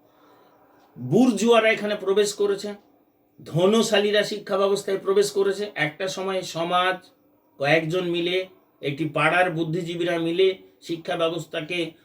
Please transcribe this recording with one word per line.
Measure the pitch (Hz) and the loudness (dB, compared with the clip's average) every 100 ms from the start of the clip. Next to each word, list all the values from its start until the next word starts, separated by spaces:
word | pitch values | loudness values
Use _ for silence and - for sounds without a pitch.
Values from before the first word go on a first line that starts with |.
| _ _ _ _ _ _ _ _ _ - | _ _ _ _ _ _ _ _ _ -12
বুর্জুয়ারা | 123 190 254 196 233 233 220 | 0 4 4 2 4 4 4
এখানে | 220 208 | 2 -2
প্রবেশ | 208 190 196 202 | -4 0 2 0
করেছে, | - 202 196 208 - _ _ _ _ _ _ | 0 -2 -2 -6 -12 _ _ _ _ _ _
ধনশালীরা | 113 151 190 226 - 202 208 208 | -6 2 4 4 4 2 2 2
শিক্ষা | 202 208 - 196 | 0 -4 -4 0
ব্যবস্থায় | 196 196 - 190 | 2 0 -2 -4
প্রবেশ | 180 196 196 | 0 2 2
করেছে। | 196 196 190 208 | 2 0 0 -4
একটা | - 151 - 185 | -2 -4 -2 -6
সময় | 190 190 185 | -4 -4 -4
সমাজ | 156 160 175 180 185 180 - _ _ _ _ - | -6 -6 -2 0 0 -2 -8 _ _ _ _ -4
কয়েকজন | 139 165 160 180 | 2 2 2 -2
মিলে, | 175 170 170 185 185 _ _ - | -2 -2 -2 -2 -4 _ _ -10
একটি | 143 139 156 | -6 -4 -4
পাড়ার | 147 156 175 180 | 0 2 4 2
বুদ্ধিজীবীরা | 160 160 175 165 170 175 170 | 0 -2 -4 -4 -4 -2 -2
মিলে | 165 175 190 185 - _ | 0 2 2 0 -12 _
শিক্ষা | - 165 170 165 | -10 -8 -6 -2
ব্যবস্থাকে | 165 170 - 165 156 175 165 - | -2 -2 -8 -8 -6 -6 -6 -8